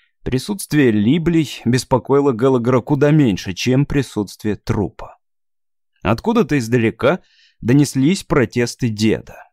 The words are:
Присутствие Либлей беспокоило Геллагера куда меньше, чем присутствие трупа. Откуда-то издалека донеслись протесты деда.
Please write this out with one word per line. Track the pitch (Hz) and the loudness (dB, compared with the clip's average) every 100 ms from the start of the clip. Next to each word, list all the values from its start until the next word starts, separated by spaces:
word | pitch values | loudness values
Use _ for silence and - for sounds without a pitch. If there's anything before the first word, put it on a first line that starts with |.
| _ _ | _ _
Присутствие | - 127 - 202 - 147 131 | -6 -6 -6 -10 -4 2 2
Либлей | 107 104 170 160 165 147 - | 2 2 0 2 0 -2 -4
беспокоило | 113 127 - 123 - 139 143 | -2 -2 0 -2 0 0 2
Геллагера | 113 135 131 117 127 | 0 2 0 2 0
куда | - 143 147 | 0 0 2
меньше, | 156 131 90 - | 4 2 0 -6
чем | 90 120 131 143 | -6 -2 0 0
присутствие | 143 127 - 98 - 107 98 | -2 -4 -6 -8 -6 -8 -6
трупа. | - 107 90 - - - _ _ _ _ _ _ _ _ | -4 -4 -4 -8 -20 -20 _ _ _ _ _ _ _ _
Откуда-то | - 113 - 233 143 147 | -4 -4 0 0 0 0
издалека | 113 120 110 - 123 185 _ _ _ - | 0 0 0 0 0 0 _ _ _ -10
донеслись | 104 139 143 135 135 196 | 2 2 2 2 0 0
протесты | - 151 110 123 120 - 123 | -2 0 0 0 -4 -2 -4
деда. | 104 110 67 - - - | 0 0 0 -4 -20 -20